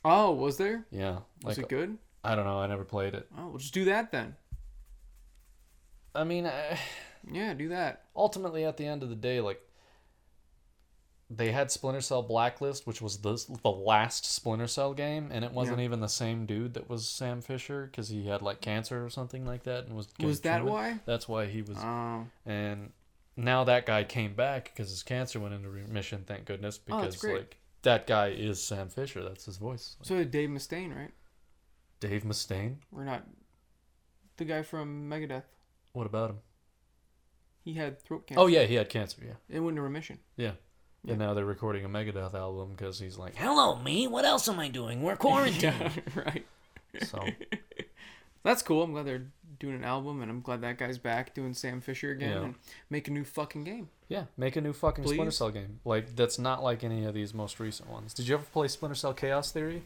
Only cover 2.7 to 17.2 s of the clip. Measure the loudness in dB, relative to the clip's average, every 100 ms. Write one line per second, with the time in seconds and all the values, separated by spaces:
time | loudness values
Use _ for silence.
2.7 | -2 -2 0 0 -2 -8 -10 -8 -8 -4
3.7 | 2 4 4 2 -4 -4 -10 _ -12 -12
4.7 | -16 -18 -20 -20 -20 -20 -20 -20 -20 -20
5.7 | -20 -20 -20 -8 -2 0 0 0 -2 -2
6.7 | -4 -6 -12 -16 -18 -8 -4 -4 -2 -4
7.7 | 0 -2 -4 -10 2 2 4 -2 0 0
8.7 | 0 -4 -4 -4 -2 0 2 0 -2 -12
9.7 | -20 -20 -20 _ _ _ -20 _ -20 _
10.7 | _ _ -20 _ _ _ 0 2 4 2
11.7 | 0 0 -2 2 0 4 4 4 2 -2
12.7 | -2 -6 -6 -6 -2 0 0 -4 2 2
13.7 | 4 6 8 6 0 -2 -2 0 0 0
14.7 | 0 0 0 -2 -2 -4 -4 -2 0 0
15.7 | 0 0 0 0 0 0 0 0 -2 -2
16.7 | -6 -6 -6 -4 -4